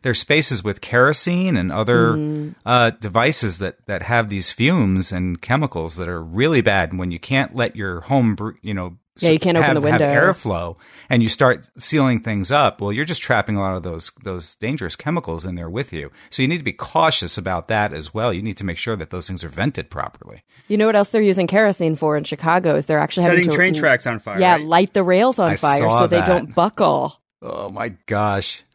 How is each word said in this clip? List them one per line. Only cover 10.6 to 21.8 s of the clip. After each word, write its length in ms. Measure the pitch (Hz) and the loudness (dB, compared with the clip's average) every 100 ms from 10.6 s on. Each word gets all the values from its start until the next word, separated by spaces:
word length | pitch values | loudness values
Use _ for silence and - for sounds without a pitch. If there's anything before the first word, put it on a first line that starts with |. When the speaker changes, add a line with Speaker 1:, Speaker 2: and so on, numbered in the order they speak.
| 87 82 - - - | -6 -10 -20 -20 -2
Speaker 1:
and 140 | 123 | 0
you 40 | 110 | 2
start 400 | - 131 123 - - | 4 4 2 -4 -10
sealing 400 | - 151 135 117 | -2 0 2 0
things 300 | 113 104 92 | -2 -4 0
up, 280 | 143 127 - | 2 2 0
well, 140 | 101 | -4
you're 100 | 107 | -4
just 200 | 156 170 | -4 -6
trapping 320 | - 113 101 101 | 0 0 0 -2
a 20 | |
lot 160 | 98 92 | -2 -4
of 60 | |
those, 300 | 87 82 - _ | -6 -10 -12 _
those 300 | 98 90 82 - | -10 -10 -12 -10
dangerous 400 | 110 147 90 - | -6 -6 -6 -6
chemicals 480 | 147 170 110 82 | -4 -4 -4 -8
in 120 | 90 87 | -8 -8
there 140 | 82 | -8
with 200 | 98 143 | -8 -8
you. 200 | 82 71 _ - | -10 -12 _ -12
So 140 | - | -2
you 40 | 131 | -2
need 120 | 170 | -2
to 40 | |
be 80 | 135 | -6
cautious 640 | - - 160 160 - 85 - | -8 -6 0 0 0 -4 -6
about 320 | 90 90 - | -4 -6 -2
that 240 | 110 104 | -2 -2
as 200 | 73 76 | -4 -10
well. 180 | 104 117 | -4 -2
You 120 | 90 | -2
need 140 | 110 - | -6 -6
to 60 | |
make 140 | 98 82 | -8 -6
sure 180 | - 107 | -6 -6
that 140 | 78 | -8
those 160 | 90 - | -10 -8
things 160 | 92 | -10
are 60 | 82 | -10
vented 400 | 76 127 - - | -4 -4 -4 -10
properly. 540 | 73 - - 50 50 _ _ _ | -8 -8 -10 -20 -20 _ _ _
Speaker 2:
You 100 | 208 | 2
know 80 | 220 | 4
what 100 | 208 | 4
else 140 | 202 | 2
they're 120 | 226 | 2
using 240 | 208 185 175 | 2 2 2
kerosene 480 | 196 214 190 | 2 2 2